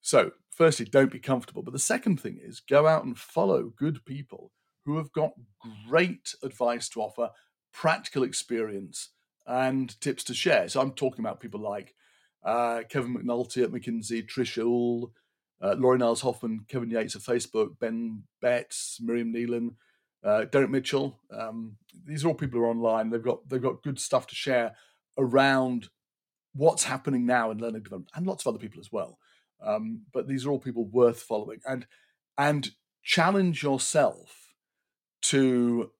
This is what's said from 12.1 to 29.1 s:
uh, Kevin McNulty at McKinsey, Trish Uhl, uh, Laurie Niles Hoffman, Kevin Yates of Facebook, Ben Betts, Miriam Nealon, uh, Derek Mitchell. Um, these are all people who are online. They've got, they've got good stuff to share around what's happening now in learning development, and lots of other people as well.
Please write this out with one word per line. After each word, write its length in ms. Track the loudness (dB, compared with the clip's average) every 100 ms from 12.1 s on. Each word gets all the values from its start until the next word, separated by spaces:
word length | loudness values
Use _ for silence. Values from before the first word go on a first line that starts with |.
| _ _ _
uh, 420 | -2 0 0 -2 -4
Kevin 260 | -4 -4
McNulty 480 | -4 -2 -2 -2 0
at 80 | 0
McKinsey, 540 | 0 -4 -6 -4 -6
Trish 320 | -6 -4 -4 0
Uhl, 540 | 0 2 2 -2 -6 _ _ _ _ _
uh, 140 | -2 2
Laurie 220 | 4 4
Niles 240 | 4 2
Hoffman, 420 | -2 -4 -6 -8 -6
Kevin 200 | -6 -2
Yates 260 | -2 -4
of 80 | -8
Facebook, 560 | -2 -2 -2 -2 -2 -2
Ben 440 | -4 -4 -6 -8 -14 _
Betts, 580 | 0 0 -2 -10 -10 -8
Miriam 320 | -2 -2 -2
Nealon, 400 | -2 -2 -2 -4 -8 _ _ _ _
uh, 220 | 2 2 4
Derek 240 | 2 2
Mitchell. 500 | 0 0 -2 -2 -8 _
Um, 460 | -12 -10 -10 -12 -14 _ -20 -10
these 180 | -2
are 40 | 0
all 60 |
people 260 | 0 -2 0
who 40 |
are 60 | 0
online. 400 | 2 2 2 0
They've 120 | -2
got, 240 | -2 -4 -4
they've 120 | -2
got 220 | -2 -2
good 160 | -6 -6
stuff 280 | 0 -2 -2
to 60 |
share 400 | -8 0 0 0 -6 _ _ _ -2
around 720 | 4 6 6 4 2 -2 -6 _ _ _ _ _ _
what's 300 | 2 4 4
happening 420 | -2 -2 0 0 4
now 240 | 2 2
in 80 | -2
learning 240 | -6 -8
development, 280 | -10 -12 -12
and 120 | -6 -4
lots 180 | -2
of 40 | -4
other 100 | -4
people 220 | -8 -16
as 100 | -10
well. 280 | -8 -8